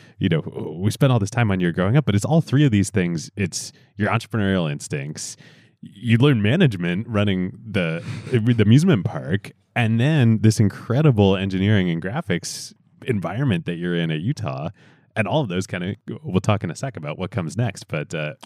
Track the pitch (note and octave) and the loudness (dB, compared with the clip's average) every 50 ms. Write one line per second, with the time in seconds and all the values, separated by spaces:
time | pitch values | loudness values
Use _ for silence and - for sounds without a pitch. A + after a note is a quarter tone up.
0 | - - _ - G2 F#2 E2 D#2 - - - - - - D#3 E3 - - - - | -20 -18 _ -2 0 0 2 0 -2 -4 -8 -10 -10 -10 -6 -4 -2 -2 0 2
1 | D3 C3+ B2+ A#2 G2+ G2 - A#2+ A#2 G#2 G2 F#2 F2+ F2 E2 F#2 F#2 G2 A#2+ D#3 | 2 2 4 2 0 0 0 0 0 2 2 2 2 0 2 0 2 2 2 2
2 | C3+ - G2 G2+ - A2 D#3 E3 - - D#3+ D3+ D3+ C#3 G#2+ G2+ F#2+ - - F#2+ | 2 2 2 0 2 2 2 2 2 2 2 2 4 4 4 2 2 2 0 -2
3 | F2+ F2 E2+ D#2+ - - - G2+ G2 E2 - - - - - _ _ _ _ - | -2 0 -2 -6 -8 -8 -6 -6 -6 -4 -6 -8 -12 -12 -16 _ _ _ _ -4
4 | G#2 F#2+ G2+ A2+ - - - A2+ G2+ G2 G2 F#2 E2+ D2+ D2 C#2 - - D#2 C#2+ | -2 -2 -2 -2 -4 -4 -4 -2 0 2 0 0 0 -2 -4 -6 -8 -8 -8 -8
5 | C#2 D2 D2+ - - - - - - - - _ _ _ _ _ - - - - | -8 -8 -10 -12 -12 -14 -14 -16 -20 -20 -20 _ _ _ _ _ -20 -20 -16 -8
6 | - A#2 A2+ A2+ C3 D3 C#3 A2 G2+ G#2+ C3 F#3 F#3+ C3+ G#2 F2 F2 F2 F2+ F#2+ | -2 0 2 4 4 4 4 4 2 2 4 4 4 2 2 0 -2 -2 -2 -2
7 | A#2 - A2+ G2+ G#2 G#2 F#2+ F#2 F2+ F#2+ - - - A2 G2 G2+ F2 D#2+ D#2+ E2+ | -2 -2 0 0 0 2 0 0 -2 -4 -6 -10 -10 -6 -4 -2 -2 -2 -4 -6
8 | - - - - - - - A#2 G#2+ B2 A#2+ A2+ G#2 G#2 A#2 C#3+ E3 G3 D3+ G2 | -8 -10 -12 -12 -6 -2 -2 0 2 2 2 4 6 6 6 6 6 6 2 2
9 | - - - C#2+ C2 C3+ F2+ G2+ - - - _ _ _ - A#2+ A#2 A2 A2+ A2+ | 0 -2 -6 -8 -6 -4 -4 -4 -4 -8 -20 _ _ _ -4 -2 0 0 2 2
10 | A#2+ D3 D#3+ D3+ B2 A2+ A2 G#2 G2 A2 G#2+ - A2 G2 - - - - A2 C#3 | 2 2 2 4 4 4 4 4 4 4 4 4 4 2 0 -2 -6 -2 0 4
11 | D#3+ D3+ A#2+ G#2 G2+ G2 G2 F#2 F#2+ G2 F#2+ F#2 F#2+ G#2 A2 G2 F#2 F2+ E2 E2 | 4 4 6 6 6 4 4 2 0 -2 0 2 2 4 4 4 2 2 0 -2
12 | D#2 F#2 A2+ D#3+ - - F2 E2+ - - - - - - - _ _ _ _ _ | -4 -6 -6 -6 -4 -4 -4 -4 -4 -6 -12 -12 -14 -16 -18 _ _ _ _ _
13 | - C3+ A#2+ G2+ E2+ E2 F#2 A#2+ D3 C3+ F#2+ E2+ - - F2 E2 F2 F2 F2 E2+ | -6 -4 -4 -4 -4 -4 -4 -2 0 0 0 0 -2 -4 -6 -6 -4 -2 -2 -2
14 | E2 D#2+ D#2+ D#2 E2 A#2 D3+ - G#2 D2 C2+ C2+ D2 F2 - _ _ _ _ _ | 0 -2 -2 -2 -4 -4 -6 -4 -6 -8 -8 -8 -8 -10 -12 _ _ _ _ _
15 | _ _ - A2 G#2+ F#2 A#2 D#3 C#3+ G2 F2 F#2+ F#2 - - F2+ F2 F#2+ G#2 - | _ _ -6 -4 -2 0 0 -2 -2 -2 -2 -4 -4 -4 -6 -6 -6 -6 -8 -8
16 | _ - A#2 - - D#3 F2+ F#2+ - - G#2+ - - F2 D2+ - - C#3 - F2+ | _ -12 -14 -12 -8 -4 -2 -2 0 0 0 0 -2 -4 -6 -6 -8 -10 -10 -10
17 | D2+ D2 D#2 D2+ F#2 F2 - G2 E2+ D#2+ E2 G#2+ B2 A2+ - - - - - D#2 | -10 -10 -8 -8 -8 -8 -6 -6 -6 -4 -4 -4 -4 -4 -4 -8 -12 -10 -8 -8
18 | D2 - - D#2+ D2+ D2+ D2+ - - | -8 -8 -8 -8 -6 -8 -10 -12 -14